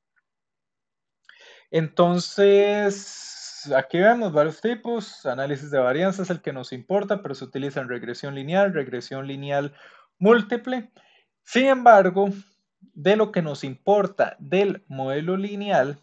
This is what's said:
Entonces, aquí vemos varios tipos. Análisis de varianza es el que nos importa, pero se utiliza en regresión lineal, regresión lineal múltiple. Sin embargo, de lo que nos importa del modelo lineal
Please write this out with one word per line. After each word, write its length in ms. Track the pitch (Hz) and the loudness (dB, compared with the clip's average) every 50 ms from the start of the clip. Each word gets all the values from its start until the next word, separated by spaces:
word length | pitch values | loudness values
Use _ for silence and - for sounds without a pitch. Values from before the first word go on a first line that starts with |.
| _ _ _ _ _ _ _ _ _ _ _ _ _ _ _ _ _ _ _ _ _ _ _ _ _ _ - _ - - - _ _ - | _ _ _ _ _ _ _ _ _ _ _ _ _ _ _ _ _ _ _ _ _ _ _ _ _ _ -20 _ -20 -20 -20 _ _ -4
Entonces, 2000 | - 165 160 147 - - 175 175 175 180 175 - - - 202 202 202 202 202 202 208 208 208 202 196 196 196 - - - - - - - - - - - - 147 135 | -2 -2 -2 -2 2 2 2 4 2 0 -2 -4 0 2 4 6 6 6 4 4 2 0 0 -2 -2 -4 -10 -16 -18 -18 -18 -18 -18 -18 -18 -18 -18 -14 -6 -2 0
aquí 220 | 131 135 - - 170 | 0 0 0 0 4
vemos 340 | 185 214 240 240 220 190 | 4 4 4 4 0 0
varios 280 | 147 151 147 160 156 - | 2 2 2 0 0 -4
tipos. 680 | - 226 240 226 - 240 233 226 196 - - - - | -4 -4 -4 -4 -6 -6 -6 -6 -6 -10 -14 -10 -6
Análisis 460 | 143 123 127 139 139 147 131 147 147 | -6 -4 -4 -4 -6 -6 -8 -6 -2
de 80 | 143 135 | 0 2
varianza 420 | 127 127 131 156 180 196 185 196 | 2 2 2 2 0 0 -2 -4
es 80 | 180 180 | -4 -6
el 100 | 180 160 | -6 -6
que 120 | - 160 | -6 -10
nos 200 | 143 131 123 - | -10 -10 -12 -12
importa, 480 | 131 123 - - 185 202 202 202 208 196 | -14 -12 -6 -2 -2 -2 0 -2 -4 -4
pero 140 | - 147 135 | -4 -10 -10
se 100 | - 135 | -10 -12
utiliza 360 | 127 - 139 139 143 - 151 | -10 -8 -8 -6 -6 -6 -6
en 80 | 131 123 | -8 -8
regresión 480 | 123 120 113 113 120 - - 143 139 | -8 -10 -8 -10 -12 -10 -10 -12 -10
lineal, 360 | 139 135 147 175 190 202 196 | -10 -6 -2 0 2 2 2
regresión 540 | 175 156 135 123 123 123 120 - 139 135 135 | 0 -4 -6 -6 -8 -10 -10 -10 -12 -10 -10
lineal 480 | 139 139 135 139 143 143 143 143 143 - _ - - _ _ _ _ _ - | -10 -10 -10 -6 -4 -4 -2 -4 -4 -8 _ -20 -20 _ _ _ _ _ 0
múltiple. 720 | 180 208 233 233 214 - 247 233 240 254 254 247 220 - _ _ _ _ _ _ _ _ _ _ | 4 6 6 4 4 -2 -6 -6 -4 -6 -8 -8 -8 -12 _ _ _ _ _ _ _ _ _ _
Sin 240 | _ - - 233 262 | _ -2 0 2 4
embargo, 640 | 269 262 254 240 240 220 202 190 185 175 196 202 202 196 196 - _ _ _ _ _ _ _ | 4 2 6 8 8 10 8 8 4 2 0 0 0 -2 -8 -12 _ _ _ _ _ _ _
de 360 | _ _ - 165 143 185 208 | _ _ -10 -2 2 2 4
lo 160 | 214 214 208 | 4 2 0
que 100 | 214 185 | 0 -4
nos 220 | 165 156 139 - - | -4 -4 -6 -8 -10
importa 720 | 135 131 - - 190 202 208 196 190 - - 127 - - - | -12 -10 -6 0 2 2 2 2 0 0 -2 -2 -2 -2 -12
del 460 | - 139 175 190 202 196 196 - _ | -6 -2 0 2 2 0 -2 -6 _
modelo 500 | - 135 135 131 131 135 147 160 170 185 | -14 -10 -8 -6 -4 -4 -4 -4 -4 -4
lineal 640 | 190 196 208 208 202 202 202 190 151 127 143 143 143 | -4 -4 -6 -8 -8 -4 0 2 2 2 0 -2 -12